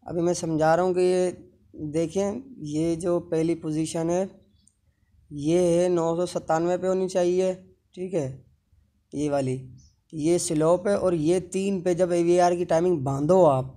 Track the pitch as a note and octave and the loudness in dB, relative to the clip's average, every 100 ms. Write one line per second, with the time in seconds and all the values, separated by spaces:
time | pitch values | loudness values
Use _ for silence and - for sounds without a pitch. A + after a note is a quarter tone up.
0 | - E3 E3+ E3+ E3 D#3 D#3 E3 F#3 F3+ | -8 -4 -2 -2 -2 0 2 4 2 2
1 | F3+ F3+ F3+ - - _ _ - D#3 D3+ | 2 2 0 -4 -16 _ _ -12 -6 -2
2 | E3 F#3+ G3 A3+ C4+ - D3+ D3 E3 E3 | -2 -2 -4 -4 -12 -14 -8 -2 -2 -2
3 | F3 F3 E3+ D#3+ E3 E3 D#3+ D#3 D#3+ E3+ | 0 -2 -2 -2 0 -2 -4 -4 -4 -4
4 | E3 F3 G3 - _ _ _ _ _ _ | -2 -2 -2 -8 _ _ _ _ _ _
5 | _ _ _ D3 C#3+ E3+ F3 E3+ F3+ F3 | _ _ _ -6 0 2 4 4 2 2
6 | E3 E3 F3+ F3 D#3 D#3+ E3+ F3+ F#3 F#3 | 0 0 -2 -4 -2 0 0 0 0 0
7 | F#3 F#3 F3+ F3+ F#3 F#3 - _ _ - | 0 0 0 2 0 -2 -10 _ _ -12
8 | F#3 F3 C3+ C3 - _ _ _ _ _ | -6 -4 -4 -8 -20 _ _ _ _ _
9 | _ C#3 D3 C#3+ C3 C3 C3 - - _ | _ -6 -2 0 -2 -4 -8 -20 -20 _
10 | _ D#3+ D3+ F3 F3 D#3 D#3 F3+ G3+ G3+ | _ -4 0 0 0 0 2 2 2 0
11 | F#3 F3 D3+ F#3 F3 F#3+ G3 G3 F3 F3 | 0 0 0 0 -2 -4 -2 -2 -2 0
12 | F3+ F3 E3+ F3 F3 F3 F3 D#3+ F3+ F3 | 2 2 2 4 4 2 0 2 2 0
13 | C3 C3+ D3 F#3 E3+ C3 C3 | -2 -2 2 6 6 4 -2